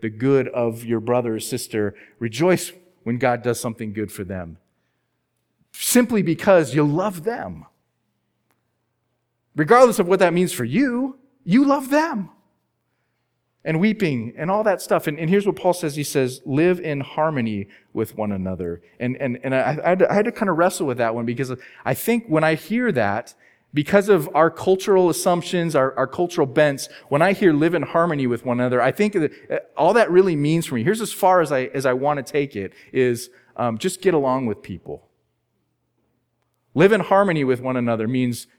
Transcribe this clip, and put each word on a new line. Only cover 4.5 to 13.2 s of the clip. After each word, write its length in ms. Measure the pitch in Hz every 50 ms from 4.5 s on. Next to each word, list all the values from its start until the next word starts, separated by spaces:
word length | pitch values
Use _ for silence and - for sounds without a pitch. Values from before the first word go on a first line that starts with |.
| 78 - _ _ _ _ _ _ _ _ _ _ _ _ _ _ _ _ _ _ _ _ _ _
simply 500 | - - - - - 247 240 240 240 202
because 540 | - 165 156 - - 208 190 170 151 117 135
you 80 | 156 147
love 400 | 147 147 175 196 214 180 165 160
them. 420 | 220 - - - 92 82 78 - _ _ _ _ _ _ _ _ _ _ _ _ _ _ _ _ _ _ _ _ _ _ _ _ _ _ _ _ _ _ _ _ _ _ _ _ _ -
Regardless 440 | 147 156 151 233 247 262 233 202 -
of 80 | 170
what 120 | 175 190 196
that 140 | 185 170 165
means 200 | 175 185 - -
for 120 | - 120
you, 520 | 117 143 233 285 254 240 247 269 262 - _ _ _ _ _ -
you 220 | 165 190 269 285
love 240 | 277 269 294 269 254
them." 400 | 285 302 320 339 277 202 175 - _ _ _ _ _ _ _ _ _ _ _ _ _ _ _ _ _ _